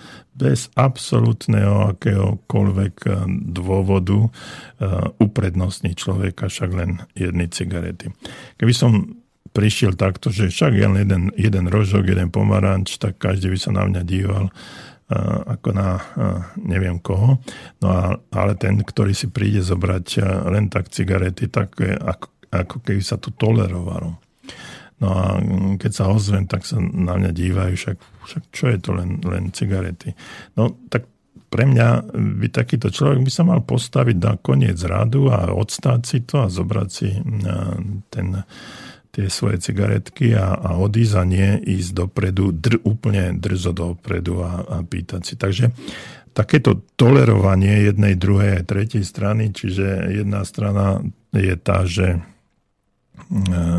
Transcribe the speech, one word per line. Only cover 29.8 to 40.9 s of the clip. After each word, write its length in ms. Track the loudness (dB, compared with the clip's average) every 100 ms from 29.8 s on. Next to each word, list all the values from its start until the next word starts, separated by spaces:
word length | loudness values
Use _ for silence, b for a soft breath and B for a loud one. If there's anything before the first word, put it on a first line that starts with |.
| -4 -8 -10 -12 B B B 0
No 160 | 0 -2 -6
tak 160 | -6 -6 _ _ -20 -6
pre 160 | 2 4
mňa 400 | 6 6 4 0 -2 -2 0
by 60 | -2
takýto 400 | -2 0 0 -2
človek 320 | 0 2 2
by 80 | 0
sa 160 | 2 2
mal 160 | 2
postaviť 560 | 0 -2 0 0 2 2
na 160 | 0 0
koniec 400 | 2 2 2 0
radu 480 | -2 0 2 4 4
a 240 | 2 0
odstáť 480 | -2 -2 -2 0 2
si 240 | 0 -4 0
to 160 | 0
a 80 | 0
zobrať 400 | -2 -2 -2 -4
si, 240 | -4 -4
mm, 960 | -2 -4 -4 -4 -4 -4 -6 -6 -8 -8
ten, 320 | -6 -4 -4 -8 B B B B B _
tie 160 | -4 -4
svoje 320 | -2 -2 -2
cigaretky 720 | -2 -2 0 0 -4 0 2
a, 240 | 4 2 0
a 120 | -2 0
odísť 320 | 0